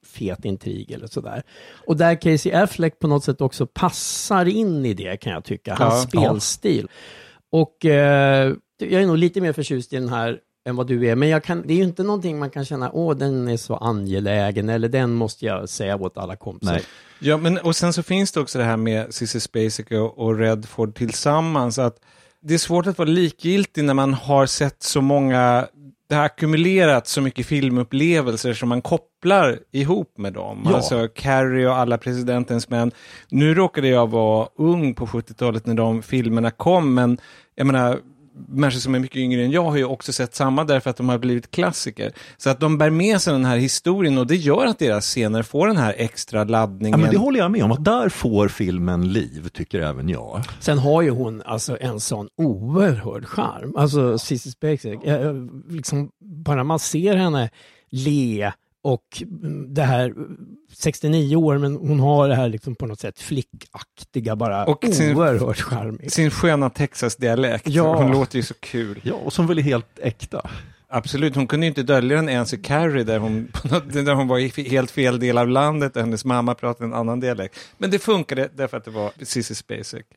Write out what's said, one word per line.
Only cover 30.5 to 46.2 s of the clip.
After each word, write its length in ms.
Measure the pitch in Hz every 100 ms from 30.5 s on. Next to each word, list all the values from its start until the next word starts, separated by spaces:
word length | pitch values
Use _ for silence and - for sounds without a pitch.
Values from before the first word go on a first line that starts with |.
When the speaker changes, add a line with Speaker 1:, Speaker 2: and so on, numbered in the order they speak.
| 104
Speaker 3:
Ja. 120 | 104 -
Speaker 2:
Alltså 320 | - 120 113
Carrie 540 | - 139 135 131 127 127
och 80 | 127
Alla 220 | 120 117
presidentens 680 | 131 123 123 123 123 117 -
män. 240 | 120 120 - - - -
Nu 260 | 131 151
råkade 340 | 160 180 - 135
jag 220 | 127 117
vara 380 | 113 110 110 113 -
ung 380 | 160 175 147
på 120 | 117 117
sjuttiotalet 600 | 117 - - 123 113 117
när 80 |
de 280 | 113 113 113
filmerna 480 | 107 131 117 113 113
kom, 440 | - 165 185 151
men 240 | 127 123 123 - - _
jag 120 | - 139
menar, 320 | 131 123 127 - _ _ - -
människor 320 | 135 143 127
som 140 | 120
är 40 | 127
mycket 180 | 131 131
yngre 260 | 127 127
än 60 | 123
jag 120 | 160
har 120 | 165 147
ju 80 |
också 280 | 127 131 -
sett 220 | - 127
samma 300 | - 135 135
därför 260 | 156 139 131
att 60 | 123
de 120 | 123
har 100 | 120
blivit 320 | 123 120 -
klassiker. 640 | - 180 - - 107 107 - - -
Så 140 | 135
att 100 | 131
de 180 | 156 156
bär 120 | 156
med 300 | 160 196 202
sig 120 | 175
den 120 | 139
här 120 | 127 120
historien 600 | 131 - 170 190 170 135
och 80 | 123
det 100 | 175
gör 300 | 147 160 262
att 120 | 214
deras 260 | 143 104
scener 380 | - - 110 110
får 240 | 113 143 196
den 100 | 196
här 180 | 113 101
extra 460 | 113 -